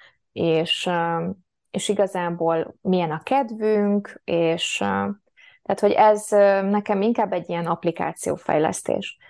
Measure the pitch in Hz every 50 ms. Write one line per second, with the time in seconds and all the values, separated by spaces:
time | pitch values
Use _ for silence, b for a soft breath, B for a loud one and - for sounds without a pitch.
0 | b b b b _ _ - - - 165 160 160 170 170 - - - 180 175 170
1 | 170 170 165 160 170 180 202 - _ _ _ _ _ _ - 202 - - 202 202
2 | 202 190 - 180 175 175 170 170 165 165 165 165 - - - _ - 190 185 180
3 | 170 160 151 160 - - 262 277 269 220 226 220 214 214 214 208 208 202 202 208
4 | 202 - - - - - 175 170 170 165 165 170 - - - - 202 - 196 196
5 | - 202 202 - _ _ b b b b b b b - 196 - 214 202 - -
6 | 214 214 214 208 - - 208 208 202 202 196 196 190 196 202 208 208 - 208 190
7 | 202 226 233 - 214 190 190 180 170 - 175 170 170 170 170 - - 170 165 -
8 | 170 151 - - - - - - - - 151 151 156 156 - - - - - -
9 | 196 - - b b b